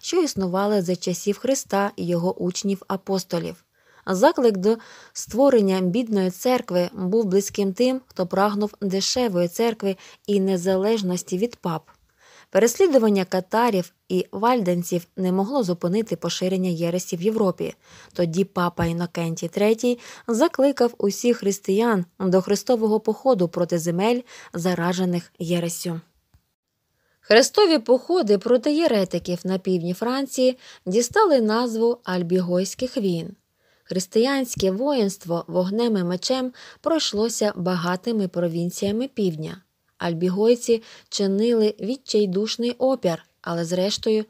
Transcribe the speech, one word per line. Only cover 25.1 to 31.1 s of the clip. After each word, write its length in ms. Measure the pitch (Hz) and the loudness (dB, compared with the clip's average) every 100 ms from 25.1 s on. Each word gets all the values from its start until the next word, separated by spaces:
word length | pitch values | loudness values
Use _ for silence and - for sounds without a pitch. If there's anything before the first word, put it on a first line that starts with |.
| 175 - _ | -2 -6 _
єресю. 600 | 165 175 170 - 180 165 - _ _ _ _ _ _ _ _ _ _ _ | -4 -2 -2 -6 -8 -8 -12 _ _ _ _ _ _ _ _ _ _ _
Хрестові 580 | - 214 269 - 403 302 | 4 4 6 4 4 4
походи 600 | 220 254 - 359 214 202 | 2 0 2 0 2 0
проти 340 | 226 247 269 | 2 2 2
єретиків 680 | 302 330 214 185 175 - 175 | 0 2 2 0 -4 -4 -6
на 140 | 185 190 | -4 -4
півдні 360 | 190 180 170 | -2 -2 -2
Франції 640 | 180 233 269 269 - 254 254 - - 180 | -4 -4 -4 -4 2 0 0 -16 -14 -2
дістали 540 | 202 240 | 0 2